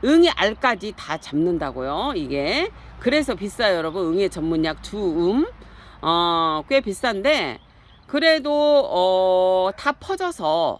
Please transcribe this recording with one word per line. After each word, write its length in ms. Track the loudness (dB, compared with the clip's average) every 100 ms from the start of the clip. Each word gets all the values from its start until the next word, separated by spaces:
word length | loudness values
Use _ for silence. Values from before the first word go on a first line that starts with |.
응애 260 | 4 6 4
알까지 600 | 4 -2 0 -2 -2 -6 -12
다 220 | -8 -8
잡는다고요. 960 | -4 -2 0 -2 -4 -6 -6 -4 -4 -4
이게 540 | -4 -4 -2 -2 -2 -6 -20 -6
그래서 360 | 0 0 0
비싸요, 420 | -4 -8 -2 0 2
여러분. 380 | -2 -2 -2
응애 140 | 0 0
전문약 540 | -2 -2 0 -2 -4
주음. 640 | -10 -6 -2 0 0 2 -2 -6 -20 -20 -20 -8
어, 640 | -2 0 2 2 0 -2 0
꽤 120 | 0
비싼데 800 | 0 -4 -4 -2 0 0 -2 -8 -16 -20 -20 -20 -6
그래도, 440 | 0 2 2 2 2 4 4 4
어, 800 | 2 2 4 4 4 4 2 0 -2
다 160 | -4
퍼져서 840 | -4 -6 -6 -4 -4 -2 0 0 -4